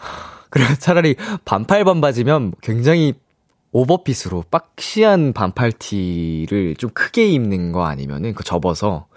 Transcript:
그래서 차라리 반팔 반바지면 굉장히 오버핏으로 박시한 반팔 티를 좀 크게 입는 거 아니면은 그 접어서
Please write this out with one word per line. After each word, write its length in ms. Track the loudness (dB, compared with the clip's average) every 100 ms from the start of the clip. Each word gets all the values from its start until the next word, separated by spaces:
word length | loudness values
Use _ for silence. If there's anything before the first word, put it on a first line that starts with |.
| -16 -16 -16 -20 _
그래서 240 | 0 0 0
차라리 400 | 2 2 2 0 -4 -8
반팔 400 | -4 -4 2 2
반바지면 720 | 4 4 2 2 2 2 0 -6
굉장히 520 | -4 0 2 4 2 -2 _ _ _ _ _
오버핏으로 720 | 0 2 2 0 -4 -4 -6 -2
박시한 840 | -4 -4 -12 -6 2 4 6 2
반팔 400 | 0 -2 0 -2
티를 1040 | -2 -6 -4 -2 -2 -4 -4 -2 -2 -2 -4
좀 140 | -6
크게 340 | -4 -2 2 2
입는 440 | 2 0 -2 -2
거 140 | -2 -2
아니면은 480 | -4 -8 -6 -8
그 100 | -8
접어서 640 | -4 -2 0 0 -2 -4 -10